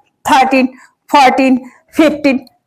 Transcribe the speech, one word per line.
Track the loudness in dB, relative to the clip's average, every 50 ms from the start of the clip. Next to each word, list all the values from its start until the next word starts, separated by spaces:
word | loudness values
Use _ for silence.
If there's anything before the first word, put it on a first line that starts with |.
| _ _ _ _ -4
থার্টিন, | -2 0 0 0 0 0 -2 -2 -2 -6 -10 -20 _ _ _ _ -2
ফোরটিন, | 0 2 2 2 2 0 0 0 -2 -2 -6 -10 -20 _ _ _ -2
ফিফটিন, | 0 0 0 0 -2 -2 -2 -2 -4 -6 -12 _ _ _